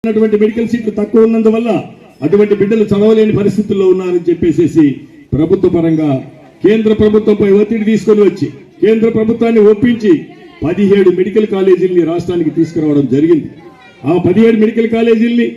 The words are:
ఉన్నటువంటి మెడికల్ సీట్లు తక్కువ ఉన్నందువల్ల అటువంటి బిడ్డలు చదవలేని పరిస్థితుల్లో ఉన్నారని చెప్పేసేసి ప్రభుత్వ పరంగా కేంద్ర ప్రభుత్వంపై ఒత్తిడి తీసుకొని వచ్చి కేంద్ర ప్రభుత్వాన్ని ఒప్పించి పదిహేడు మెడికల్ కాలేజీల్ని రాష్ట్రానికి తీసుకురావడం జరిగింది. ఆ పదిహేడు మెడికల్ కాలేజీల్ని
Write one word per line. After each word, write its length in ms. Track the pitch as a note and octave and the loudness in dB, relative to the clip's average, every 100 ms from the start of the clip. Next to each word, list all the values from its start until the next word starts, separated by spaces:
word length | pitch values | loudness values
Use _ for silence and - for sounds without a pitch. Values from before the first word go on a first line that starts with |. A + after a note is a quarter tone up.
| A3+ | -2
ఉన్నటువంటి 320 | G#3+ A3 G#3 | 0 0 2
మెడికల్ 300 | G#3+ A#3+ A#3 | 0 -2 -4
సీట్లు 200 | A#3+ G#3+ G3+ | -4 -6 -6
తక్కువ 280 | G#3 A3 A3+ | -2 2 2
ఉన్నందువల్ల 420 | A3+ A3 A3 A#3 E3+ - - - _ | 2 0 0 -2 -4 -6 -20 -20 _
అటువంటి 320 | D3+ G3+ G#3 G3+ | -2 0 2 0
బిడ్డలు 280 | G3+ A3+ | 0 0
చదవలేని 500 | G#3 G3+ G#3+ A3 G#3+ F#3 | 0 0 2 2 2 0
పరిస్థితుల్లో 480 | G3+ F#3+ G#3 G3 F#3+ | -2 -2 -4 -2 0
ఉన్నారని 300 | F#3 F#3 F3 E3+ | 0 -2 -4 -2
చెప్పేసేసి 560 | E3 F3 D3+ E3 E3 D3 B2 - - - | -2 -2 0 0 2 0 -2 -14 -20 -8
ప్రభుత్వ 360 | B2+ E3 F#3+ F#3 | -4 0 0 0
పరంగా 400 | E3+ E3 D#3 D3+ C3 - - - _ F3 | 0 -2 0 -2 -4 -6 -20 -20 _ 0
కేంద్ర 260 | A3+ G#3+ | 2 0
ప్రభుత్వంపై 560 | G#3+ G#3+ G#3+ G#3+ G3+ G3+ | 2 2 2 0 0 2
ఒత్తిడి 340 | G3 G#3+ A3+ G#3 | 2 0 -2 -2
తీసుకొని 360 | A3 A3 G#3 | -2 2 2
వచ్చి 260 | G3+ - C#3 - - - | 2 0 -8 -8 -20 -2
కేంద్ర 260 | G3+ A3+ A3+ | 0 2 0
ప్రభుత్వాన్ని 520 | A3 A3 A3+ A#3 A3+ G#3 | 0 -2 -2 0 4 4
ఒప్పించి 400 | G#3 A#3+ A3 G#3 D3 - - - - C3+ | 2 0 0 0 0 -2 -20 -20 -8 -6
పదిహేడు 440 | F#3 G3 G3 F#3 | -2 2 4 4
మెడికల్ 380 | F3 G3+ G3+ G#3+ G3 | 2 -2 -2 -2 0
కాలేజీల్ని 480 | F#3+ F3 F#3 F3+ D#3+ | 2 2 2 0 -2
రాష్ట్రానికి 400 | F3 F3+ F3 D#3 D#3 | -4 -4 -4 -2 -2
తీసుకురావడం 480 | D#3+ E3+ D3+ C#3+ B2+ | -4 -2 -2 0 0
జరిగింది. 340 | C3 D#3+ E3 - - - - - - C3 | 0 2 0 -2 -16 -20 -20 -20 -10 -4
ఆ 80 | F3+ | -2
పదిహేడు 400 | F3 G3 A3+ A3 | 0 2 2 2
మెడికల్ 260 | G#3+ A#3 A3+ | 0 0 -2
కాలేజీల్ని 580 | A3+ A#3 A3 A#3+ A#3+ A3+ | -2 0 2 0 0 -2